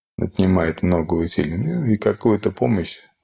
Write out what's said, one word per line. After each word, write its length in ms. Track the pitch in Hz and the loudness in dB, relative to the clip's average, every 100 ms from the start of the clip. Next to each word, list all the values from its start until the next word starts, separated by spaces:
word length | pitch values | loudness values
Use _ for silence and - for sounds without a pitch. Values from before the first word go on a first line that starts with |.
| _ - | _ -8
отнимает 680 | 90 - 95 92 82 - | -6 0 2 4 2 0
много 320 | 90 87 78 | 0 0 0
усилий, 420 | 85 85 - 78 87 | -2 0 -2 -2 -2
ну, 280 | 151 175 | -2 -2
и 120 | 127 107 | 0 0
какую-то 520 | 107 - 117 104 - | 0 0 0 2 -2
помощь 500 | - 123 98 82 - - _ | -2 0 0 -2 -10 -20 _